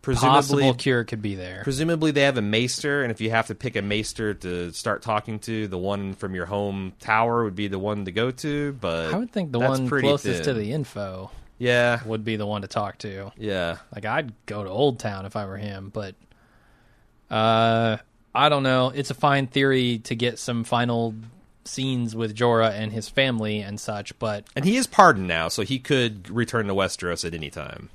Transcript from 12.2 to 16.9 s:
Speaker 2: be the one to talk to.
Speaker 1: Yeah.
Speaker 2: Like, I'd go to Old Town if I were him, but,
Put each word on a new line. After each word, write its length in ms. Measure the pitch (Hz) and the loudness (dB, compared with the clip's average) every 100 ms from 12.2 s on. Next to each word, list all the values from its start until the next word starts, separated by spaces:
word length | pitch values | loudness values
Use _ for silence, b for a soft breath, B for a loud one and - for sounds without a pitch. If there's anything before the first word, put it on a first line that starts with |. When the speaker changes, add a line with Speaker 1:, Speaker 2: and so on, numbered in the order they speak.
Speaker 2:
be 120 | 110 107 | -2 -4
the 100 | 104 | -2
one 160 | 104 | -4
to 60 | 98 | -4
talk 300 | - 104 - | -4 -4 -8
to. 340 | 107 95 98 - | -12 -10 -12 -8
Speaker 1:
Yeah. 420 | 107 95 85 85 - | -4 0 -2 -4 -12
Speaker 2:
Like, 100 | 110 107 | -10 -4
I'd 260 | 131 127 - - | -2 -4 -12 -12
go 160 | 104 | -8
to 80 | 98 | -6
Old 280 | 101 143 117 | 2 2 2
Town 280 | 113 98 95 | -6 -6 -6
if 80 | 110 | -6
I 80 | 98 | -8
were 120 | 95 | -8
him, 320 | 107 95 98 | -10 -10 -10
but, 220 | 107 98 - _ b b b b b b | -10 -10 -14 _ b b b b b b